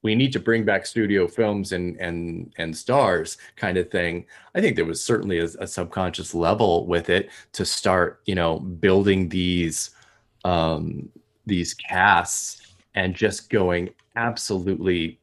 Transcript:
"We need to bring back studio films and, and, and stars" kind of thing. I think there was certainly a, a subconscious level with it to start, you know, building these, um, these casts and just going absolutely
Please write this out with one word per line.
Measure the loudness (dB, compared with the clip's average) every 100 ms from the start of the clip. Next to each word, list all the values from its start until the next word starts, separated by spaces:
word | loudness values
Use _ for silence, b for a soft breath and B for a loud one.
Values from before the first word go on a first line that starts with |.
"We | 2
need | 2 2
to | 0
bring | 2 2
back | 2 0 0
studio | -2 2 2 2
films | 2 0 0 -4
and, | -4 -4 -6
and, | -6 -6 -6 -8 -12 -8
and | -8 -8
stars" | 0 2 4 2 -2 -10 B -6
kind | -2 -2
of | -2
thing. | -2 -2 -4 -10 B B
I | 0
think | 0 2
there |
was | -2 -2
certainly | 0 -2 0 -2
a, | -2 -6
a | -10
subconscious | -8 -6 -2 -4 -4 -8
level | -2 0 4 4 2 2
with | -2 2
it | 0 0 B B
to | -6
start, | -4 -2 2 2 2 -2 -4
you |
know, | 0 0 -2
building | -6 0 4 4 4 2 2
these, | 0 0 0 0 -4 -8 b b b b _
um, | -2 2 2 0 -4 -8 -12 -18 _ _ -2
these | -2 -2
casts | -8 -6 2 6 6 4 -6 -8 -12 -20 _ _
and | -2 -2
just | 0 -2 -2 -2
going | 2 2 2 -2 -10 _ -4
absolutely | -2 -2 -4 -2 -2 -2 0 0 -2 -6